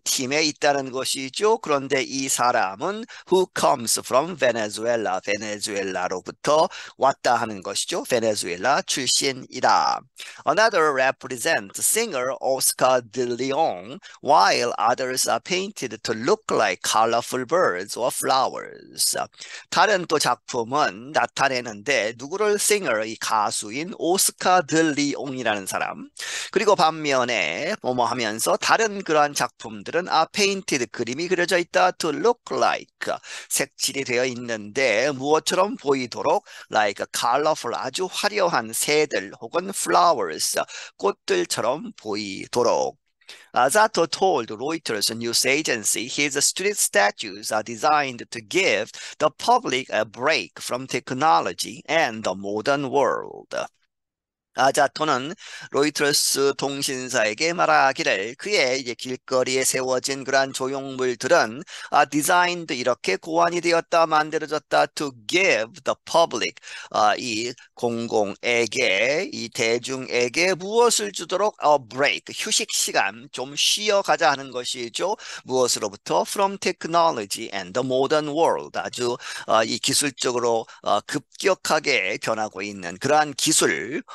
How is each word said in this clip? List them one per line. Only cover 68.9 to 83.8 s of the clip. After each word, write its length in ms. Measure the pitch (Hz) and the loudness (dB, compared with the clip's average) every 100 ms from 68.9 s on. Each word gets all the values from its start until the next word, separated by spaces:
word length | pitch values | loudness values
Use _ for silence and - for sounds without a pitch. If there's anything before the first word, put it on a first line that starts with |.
| 95 120 156 196 | 2 2 0 -4
이 160 | 113 113 | -8 -8
대중에게 1040 | - 113 120 120 131 123 120 123 135 185 | -2 0 0 -2 -8 -4 -2 0 2 0
무엇을 580 | 170 190 226 254 - 208 | 0 0 2 4 2 -2
주도록? 440 | 185 165 185 208 - 147 | -8 -4 -2 -2 0 2
A 120 | 143 117 | 2 0
break, 340 | 123 139 85 - 113 | 0 0 0 -6 -8
휴식 360 | 214 214 226 | -2 -2 -2
시간, 560 | - - 175 98 113 - | -2 0 0 0 -4 -12
좀 240 | - 131 147 | -10 -8 -2
쉬어가자 720 | - - 214 202 185 156 165 | 0 0 2 2 2 2 2
하는 200 | 135 135 | 2 -4
것이죠. 640 | 123 123 127 120 - 175 220 - - - | -8 -6 -6 -6 -4 -2 -4 -8 -14 -2
무엇으로부터? 800 | 127 120 - 107 98 - 165 208 | 2 2 0 -4 -6 0 0 0
From 320 | - 196 196 | 0 0 0
technology 920 | 214 214 160 170 165 135 101 - 113 | -4 -4 0 2 2 2 -4 -8 -8
and 220 | 98 90 | -8 -4
the 100 | 123 | -4
modern 460 | 131 127 135 156 151 | 0 0 2 0 0
world. 480 | 147 151 80 73 98 | 2 2 2 -4 -6
아주, 400 | 98 - 123 - - - - | -6 -4 -4 -4 -8 -10 2
아, 160 | 110 | 2
이 160 | 117 120 | 2 0
기술적으로, 880 | - 131 139 - 135 123 117 113 113 - | 0 0 0 -2 -2 0 2 0 -2 -6
아, 180 | - 104 - | 0 0 0
급격하게 1120 | 147 - - 190 185 - 160 147 123 95 117 | -8 -8 -2 0 0 0 0 2 0 0 -2
변하고 400 | - 110 107 92 | -2 -2 -2 -6
있는 360 | 104 101 87 90 | -8 -8 -10 -4
그러한 340 | 131 151 151 | 2 2 2
기술 680 | 135 156 160 135 76 | 0 0 2 2 0